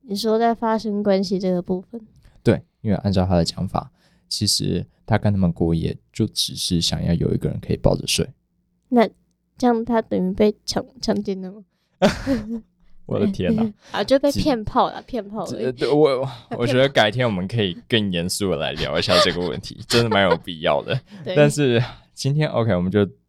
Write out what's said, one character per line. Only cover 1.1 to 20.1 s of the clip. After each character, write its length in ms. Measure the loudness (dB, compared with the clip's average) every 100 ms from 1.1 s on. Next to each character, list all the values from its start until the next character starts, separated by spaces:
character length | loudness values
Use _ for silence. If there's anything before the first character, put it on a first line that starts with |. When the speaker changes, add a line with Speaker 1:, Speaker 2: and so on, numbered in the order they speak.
| 2
Speaker 1:
系 160 | 0 -2
这 120 | 0
个 100 | -2
部 180 | -2 -6
分？ 180 | -6 -16 -18 _ _ _
Speaker 2:
对， 180 | 0 0 -2 _
因 100 | -2
为 60 | 0
按 120 | 0
照 140 | 0
她 120 | 2 2
的 80 |
讲 220 | 2 -2 -4
法， 220 | -4 -8 _ _ _ _
其 160 | -4 -2
实 360 | 0 -2 -4 -6 _ -2
她 100 | 0
跟 160 | 2
他 60 | 2
们 120 | 0
过 200 | 2 0
夜 240 | 2 -2 -6 _
就 140 | -4 -2
只 300 | -2 -4 -4
是 240 | -2 0
想 220 | 0 -2
要 120 | 0
有 180 | 0 2
一 40 | 0
个 100 | -2
人 100 | -6
可 120 | -4
以 40 | 0
抱 200 | 2 0
着 80 |
睡。 240 | -2 -2 -4 -6 _ _ _ _ _
Speaker 1:
那 200 | 2 2 _ _ _ _ _
这 80 |
样 180 | 0 0
她 180 | 0 -2
等 260 | 0 -2 -2
于 60 |
被 180 | 2 2 0 -6
强-， 180 | -6 -6 -10
强 220 | -4 -4
奸 180 | -4 -8
了 120 | -10
吗？ 120 | -16 -20 _ _ _
Speaker 2:
<laughs> 640 | 0 0 -2 -4 -4 -10 -12 _ _ -20 -6
我 100 | -2
的 120 | 0
天 260 | 0 0
哪。 180 | 2 0 -4
Speaker 1:
<laughs> 100 | -10
啊， 100 | -6
就 160 | 2 2
被 120 | 2
骗 300 | 0 0 0
炮 240 | -2 0 0
了， 80 | -2
Speaker 2:
这 60 |
Speaker 1:
骗 240 | -10 -10 -8
炮 180 | -10
而 20 | -8
已。 160 | -6 -6
Speaker 2:
这， 60 |
对， 160 | -4 2
我， 200 | 4 4
Speaker 1:
被 160 | 4
骗 20 | -4 -10 -12
炮。 60 | -4
Speaker 2:
我 80 | 0
觉 60 |
得 140 | 2 2
改 200 | 4 2
天 160 | 2
我 80 | 0
们 140 | 0 -4
可 160 | -2
以 100 | -2 -4 -2
更 240 | 0 0
严 160 | -2 -2
肃 220 | -2 -2
地 60 | 0
来 160 | -2
聊 260 | -4 -4 -2
一 40 |
下 140 | 2 4
这 120 | 4
个 80 | 0
问 180 | -4 -6
题， 200 | -10 -16
<laughs> 40 | -2
真 160 | 0
的 80 | 2